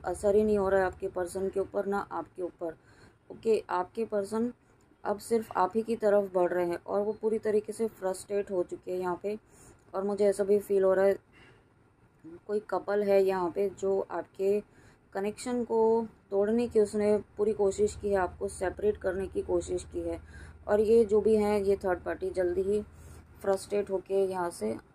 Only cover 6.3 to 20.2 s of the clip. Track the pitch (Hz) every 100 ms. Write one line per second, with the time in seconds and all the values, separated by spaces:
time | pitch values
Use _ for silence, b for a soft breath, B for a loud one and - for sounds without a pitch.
6.3 | 185 175 175 175 170 - 196 208 208 214
7.3 | 220 220 208 214 214 220 - 190 185 -
8.3 | 202 202 185 180 175 180 185 180 175 202
9.3 | 214 B B B B _ 190 202 202 202
10.3 | 196 196 208 202 196 190 190 196 196 _
11.3 | b b b _ _ _ _ _ _ 160
12.3 | 170 - 208 - 180 - 208 202 196 190
13.3 | 190 175 196 196 180 196 196 - 175 -
14.3 | - 196 208 - b b b _ 196 208
15.3 | 208 254 247 233 226 226 226 220 - _
16.3 | 196 208 233 233 220 208 214 208 208 -
17.3 | - 208 208 196 196 208 - 208 196 180
18.3 | - 196 - 185 - 208 202 190 185 185
19.3 | 202 185 175 180 180 - 175 170 170